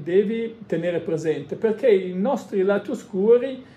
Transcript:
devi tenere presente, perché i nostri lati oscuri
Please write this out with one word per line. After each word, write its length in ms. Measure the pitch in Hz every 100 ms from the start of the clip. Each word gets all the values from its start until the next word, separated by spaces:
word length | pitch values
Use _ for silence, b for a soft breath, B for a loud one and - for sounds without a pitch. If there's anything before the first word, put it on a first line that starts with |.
devi 540 | 151 185 208 226 226 - -
tenere 320 | 170 175 170
presente, 560 | - 160 160 143 139 -
perché 340 | 220 208 269
i 240 | 196 185
nostri 480 | 180 220 262 - 202
lati 300 | 185 202 196
oscuri 720 | 254 - 190 208 240 262 262 B